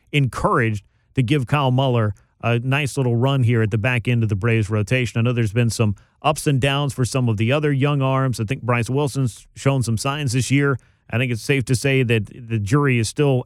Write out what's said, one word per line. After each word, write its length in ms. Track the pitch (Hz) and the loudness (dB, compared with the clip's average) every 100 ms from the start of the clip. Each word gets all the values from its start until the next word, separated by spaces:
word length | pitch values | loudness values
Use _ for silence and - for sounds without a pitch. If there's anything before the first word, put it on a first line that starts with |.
| _ | _
encouraged 760 | 147 131 - 185 180 113 107 - _ _ - | 0 0 0 0 2 0 -2 -8 _ _ -2
to 80 | |
give 240 | 117 151 120 | 0 0 0
Kyle 240 | 151 135 | 0 2
Muller 420 | 127 135 120 107 98 _ _ | 2 2 2 0 -4 _ _
a 180 | 117 120 | -2 -2
nice 380 | 127 139 143 - | 0 -2 -2 -2
little 180 | 123 117 | 0 2
run 280 | 131 139 | 2 2
here 180 | 117 120 | 2 2
at 100 | 110 | 0
the 60 | 110 | 0
back 300 | 127 123 113 | 0 -2 0
end 160 | 120 | 0
of 60 | 110 | 0
the 60 | 104 | 0
Braves 340 | 117 113 98 | 0 0 0
rotation. 500 | 107 104 127 123 117 | -2 0 -2 -2 0
I 20 | |
know 120 | 117 | 0
there's 200 | 120 110 | 0 0
been 180 | 110 117 | 0 0
some 240 | - 110 98 _ _ | 2 0 -2 _ _
ups 240 | 143 156 - | -2 0 0
and 140 | 139 | 0
downs 320 | 139 139 143 | 0 0 -2
for 100 | - | -2
some 260 | 123 135 123 | -2 0 0
of 80 | 104 | 0
the 140 | 113 | 0
other 200 | 147 151 | 0 0
young 300 | 139 139 147 | 0 0 0
arms. 380 | 135 135 131 120 | 0 0 0 -2
I 40 | |
think 180 | 110 135 | -4 -4
Bryce 280 | 117 120 123 | 0 0 0
Wilson's 580 | 135 147 139 131 - - - | 0 -2 -2 -4 -4 -18 -4
shown 260 | 139 139 | 0 0
some 160 | 117 110 | 0 -2
signs 360 | 143 143 143 | -2 -4 -2
this 180 | 127 117 | -2 0
year. 260 | 139 143 127 _ _ - | 2 2 -2 _ _ -6
I 80 | 113 | -4
think 140 | 131 | -2
it's 100 | 113 | -4
safe 240 | - 143 120 | -2 0 0
to 100 | 127 | 0
say 280 | 139 135 | 2 2
that 220 | 120 117 101 | 2 0 -2
the 320 | - 117 113 | -10 -6 -4
jury 400 | 101 147 143 123 | 0 2 2 0
is 100 | 107 | 0
still 340 | - 147 127 | 0 0 0